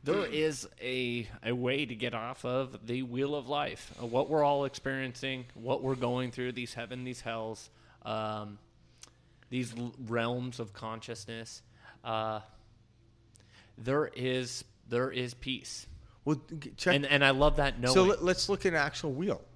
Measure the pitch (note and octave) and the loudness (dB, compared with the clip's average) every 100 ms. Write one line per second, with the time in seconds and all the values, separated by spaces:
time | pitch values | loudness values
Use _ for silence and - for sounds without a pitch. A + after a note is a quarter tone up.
0 | C3+ F#3+ D#3+ D3+ D#3 D3 - - B2+ B2+ | 2 0 2 2 0 0 -10 -8 -4 -2
1 | B2 A#2+ G#2+ A2+ A2 B2 B2 C#3 C#3 A2+ | 0 -2 -4 -6 -2 0 2 0 -2 -2
2 | A#2+ A#2+ A#2 C3 B2+ B2+ C3 A2 A2 B2 | -4 -4 -8 -6 -2 0 -2 -6 -6 -4
3 | B2+ B2 C#3 D3 B2 C#3+ C#3+ - - - | -2 -2 0 -2 -2 -2 -2 -6 -14 -10
4 | A#2+ A#2+ C#3 D3+ C#3+ C#3+ C#3 - C3+ C3+ | 0 2 4 4 6 4 0 -2 -4 -2
5 | C3 B2 C3+ C3 B2 - A#2 C3+ C3 B2+ | -4 -4 -6 -6 -8 -8 0 0 2 0
6 | B2 B2 B2+ A#2 B2 A#2+ A#2+ - A#2 B2+ | 0 0 -2 -2 -4 -4 -6 -6 -8 -6
7 | B2+ A#2+ A#2+ A2+ A2 A2 - - - - | -8 -6 -6 -4 -4 -8 -14 -20 -20 -14
8 | - A2 A2 G#2+ G#2 G#2 - _ - _ | -4 -2 -2 -4 -8 -14 -20 _ -20 _
9 | - _ _ - - B2 A#2+ A2+ A#2+ C3 | -20 _ _ -20 -6 -4 -4 -4 -8 -8
10 | A2+ A#2 A#2 B2 B2+ A#2+ A2 G2+ A2 A2+ | -4 0 0 0 -4 -6 -10 -8 -8 -8
11 | - G#2+ - A2+ A2+ - - - - - | -8 -10 -10 -10 -12 -16 -20 -20 -20 -14
12 | A#2 A2+ A2 G#2+ - - - - _ _ | -2 0 0 -2 -8 -20 -20 -20 _ _
13 | - _ _ - - - - - A2+ C#3 | -20 _ _ -20 -20 -20 -20 -8 0 0
14 | D3+ - B2+ B2+ B2 - - - - A#2+ | 0 -2 -2 0 -2 -6 -12 -20 -2 0
15 | C3 B2 B2 B2 C3 C3 - - - - | 2 0 -4 -6 -6 -6 -6 -12 -12 -18
16 | - - - C#3+ - D#3+ C3+ - F3+ C#3+ | -18 -6 -2 -2 -2 -12 -12 -2 4 4
17 | C#3 C#3+ C#3 C3+ D3 - C#3 A#2+ B2 F#3+ | 4 6 6 8 6 6 2 2 6 8
18 | F#3 G3+ F3 F3+ - G3 F#3+ E3 D3 - | 8 6 2 2 2 2 2 4 2 0
19 | D#3+ C3 F#3+ B2 - | -4 -2 0 -2 -6